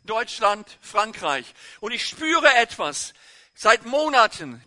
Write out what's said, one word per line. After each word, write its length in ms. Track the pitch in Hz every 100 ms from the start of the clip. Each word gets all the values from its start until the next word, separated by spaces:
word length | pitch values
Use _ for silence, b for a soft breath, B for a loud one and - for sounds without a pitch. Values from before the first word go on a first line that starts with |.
Deutschland, 760 | - 220 233 - 208 208 - -
Frankreich. 760 | - 208 214 - 165 135 117 _ B B
Und 120 | 226
ich 140 | 240 -
spüre 460 | - 311 330 294 247
etwas 580 | 226 - 156 143 - _ b b b
seit 300 | _ 214 233
Monaten, 800 | 233 277 311 262 214 - 147 120